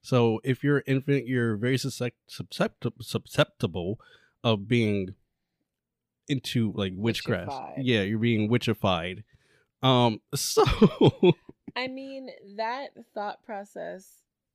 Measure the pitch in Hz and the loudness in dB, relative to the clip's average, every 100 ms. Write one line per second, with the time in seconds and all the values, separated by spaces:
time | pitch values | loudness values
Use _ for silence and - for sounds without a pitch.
0 | - 127 117 110 135 127 143 143 - 135 | 0 2 2 0 -2 -2 0 0 0 -2
1 | 131 139 117 127 117 104 120 131 135 - | 0 -2 0 -2 0 0 0 0 -2 -6
2 | 123 _ _ - - - 214 _ 120 - | -8 _ _ -16 -14 -2 -4 _ -8 -8
3 | 117 - - - 151 _ 123 107 87 110 | -8 -8 -4 -2 -2 _ -4 -4 -6 -6
4 | _ _ _ _ 120 107 101 120 110 101 | _ _ _ _ -2 0 0 2 2 0
5 | 92 98 _ _ _ _ _ _ _ _ | -4 -10 _ _ _ _ _ _ _ _
6 | _ _ - 139 - 127 110 107 95 92 | _ _ -6 -4 -2 0 0 0 -4 -2
7 | 113 110 - 98 87 135 - - 127 113 | -2 -2 -2 -4 -4 -10 -10 -4 0 2
8 | 98 110 117 110 107 120 - 107 104 87 | 2 0 2 2 2 2 0 0 0 0
9 | 87 92 - _ _ _ _ _ 131 127 | -2 -10 -16 _ _ _ _ _ 2 4
10 | 120 107 _ 139 - - 392 - 208 - | 4 0 _ -6 0 4 4 6 4 6
11 | - - 180 - - - - 240 254 262 | 4 6 4 4 -6 -20 -12 -6 -6 -8
12 | 269 269 254 - 202 202 220 254 277 - | -12 -14 -14 -18 -16 -6 -6 -6 -10 -16
13 | 233 - 208 - - 202 202 196 170 180 | -14 -8 -8 -8 -12 -12 -12 -12 -10 -12
14 | - _ _ _ _ | -18 _ _ _ _